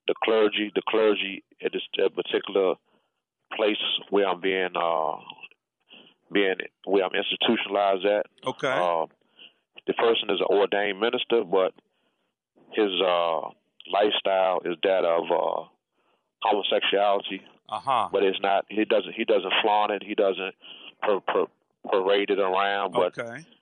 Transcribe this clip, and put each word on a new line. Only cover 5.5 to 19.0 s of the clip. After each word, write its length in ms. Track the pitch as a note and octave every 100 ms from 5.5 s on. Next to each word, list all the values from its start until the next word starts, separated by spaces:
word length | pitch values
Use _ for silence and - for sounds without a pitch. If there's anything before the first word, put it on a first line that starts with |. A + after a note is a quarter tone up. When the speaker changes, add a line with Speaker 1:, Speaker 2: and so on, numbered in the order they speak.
| _ _ _ _ - - _ _
Speaker 1:
being, 240 | G2 G2 F#2 - _
where 200 | - G2
I'm 80 | F2+
institutionalized 920 | G2 G2+ G#2 - A2+ G2 G2+ G2+ G2 G2+
at. 200 | G#2 - _
Speaker 2:
Okay. 220 | C3 - C#3
Speaker 1:
Uh, 400 | C3+ F2+ E2+ D#2+ _ _ _ - _ _ - -
the 60 |
person 380 | - A#2 A2 G#2+
is 100 | F#2+
an 60 | F#2
ordained 480 | G2 G2 G2+ G2+ F#2+
minister, 460 | A2+ B2 - A#2
but 280 | F2 F#2+ F#2 - _ _ _ _ _ _ _ _ _
his, 180 | - G#2 F2+ F#2
uh, 440 | F2 E2+ D#2+ - - _ _ -
lifestyle 680 | G2 G#2 G2+ G2 F#2+ F#2 F2+
is 120 | F2 F2
that 220 | G2 F#2
of, 260 | E2+ E2+ E2
uh, 380 | E2+ E2+ E2 E2 _ _ _ _ _ _ -
homosexuality. 1000 | A2 G#2 - G#2 - G2 G#2 G2+ - F#2+ - _ -
Speaker 2:
Uh-huh. 400 | G#2+ C3 B2 F#2+
Speaker 1:
But 100 | F#2+
it's 180 | G2 F2+
not. 260 | G2+ G2 -
He 160 | G#2
doesn't. 300 | G#2 G#2+